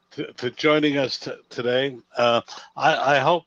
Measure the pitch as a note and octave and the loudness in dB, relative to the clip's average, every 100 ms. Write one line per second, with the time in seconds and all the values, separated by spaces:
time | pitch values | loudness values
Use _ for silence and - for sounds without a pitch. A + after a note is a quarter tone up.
0 | _ - - - B2 - D#3 D3+ D3+ C#3 | _ -12 -12 -8 -8 -2 2 2 2 0
1 | B2+ - - A#2+ _ - A#2+ B2 C#3 B2 | -2 -4 -10 -14 _ -6 -2 0 -2 -6
2 | _ - A#2+ A#2 - - - - C#3 D#3 | _ 0 2 2 -2 -16 -16 0 0 2
3 | C3+ C#3+ C3+ F3 | 2 2 4 0